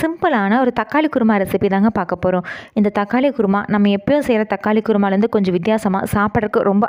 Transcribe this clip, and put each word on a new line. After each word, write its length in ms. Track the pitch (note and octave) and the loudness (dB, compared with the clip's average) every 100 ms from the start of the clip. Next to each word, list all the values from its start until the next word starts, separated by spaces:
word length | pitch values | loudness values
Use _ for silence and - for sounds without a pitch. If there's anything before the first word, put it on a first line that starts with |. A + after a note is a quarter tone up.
சிம்பிளான 580 | D#4+ E4 - B3+ G3 A3+ | -4 -2 -2 0 0 0
ஒரு 80 | C4 A#3+ | 0 -2
தக்காளி 280 | A3 C#4+ D#4 | -2 -2 0
குருமா 220 | - A3 G#3 | 0 2 2
ரெசிபி 260 | F#3+ G3 G3+ | 0 0 0
தாங்க 160 | G3 G#3+ G#3+ | 2 2 0
பார்க்க 180 | F3 F3+ | -4 -4
போறோம். 200 | F#3 F3+ F3 - - - | -2 -2 -4 -12 -8 -2
இந்த 120 | G#3 G3+ | 0 0
தக்காளி 300 | G3+ B3 C#4 B3 | -2 0 0 0
குருமா 220 | G3 G3 - | 0 0 0
நம்ம 180 | G#3 G3+ G3+ | 0 2 2
எப்பயும் 260 | G3+ D4 C4+ | 0 0 2
செய்கிற 180 | A3+ G#3+ | 0 0
தக்காளி 300 | G3 G#3+ G#3+ A3 | -4 0 0 2
குருமாலேருந்து 420 | G#3 G3+ F#3+ A3 G#3+ | 2 2 2 2 0
கொஞ்சம் 200 | F#3+ F3+ | 0 0
வித்தியாசமா, 440 | F3 A3 G#3+ F#3+ - | 0 0 0 -2 -2
சாப்பிட்றதுக்கு 480 | G#3+ G#3 A#3+ G#3+ A3+ - | -2 0 0 -2 0 2
ரொம்ப 160 | G3 | 2